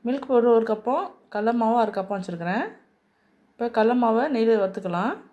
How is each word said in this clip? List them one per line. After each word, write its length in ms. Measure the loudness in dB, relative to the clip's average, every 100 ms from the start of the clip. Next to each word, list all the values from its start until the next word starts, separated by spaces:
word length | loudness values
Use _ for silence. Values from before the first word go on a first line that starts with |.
மில்க் 240 | -4 -6 2
பவுடர் 280 | 2 6 4
ஒரு 100 | 2
கப்பும், 380 | -4 -2 -4 -4 -12 _
கடல 220 | -4 -2
மாவு 220 | 0 0 2
அரை 140 | 0
கப்பும் 260 | -2 -6 -6
வச்சுருக்கிறேன். 460 | -8 -8 -4 -4 -4 -10 _ _ _ _ _ _ _
இப்போ 200 | _ -4
கடல 240 | 0 2
மாவை 300 | 4 2 2 0
நெய்யில் 320 | 0 2 2
வறுத்துக்கலாம். 500 | 2 -4 -6 -2 -2 -4 -12